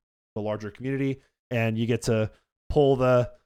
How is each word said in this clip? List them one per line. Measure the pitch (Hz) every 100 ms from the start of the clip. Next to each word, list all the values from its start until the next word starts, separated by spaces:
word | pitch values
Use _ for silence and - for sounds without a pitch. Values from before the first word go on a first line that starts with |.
| _ _ _ 110
the |
larger | 104 107 107
community, | - 127 135 135 135 _ _ -
and | 117 113 110
you | 117
get | 117
to | - 110 107 - _ _ -
pull | 151 139 131
the, | 127 123 120 -